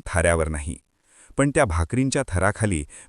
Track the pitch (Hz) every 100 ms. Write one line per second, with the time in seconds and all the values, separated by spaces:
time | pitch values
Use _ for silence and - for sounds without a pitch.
0 | - 90 85 82 80 78 73 - _ _
1 | _ _ - - 143 156 123 82 82 123
2 | 135 143 131 90 95 - 104 82 71 -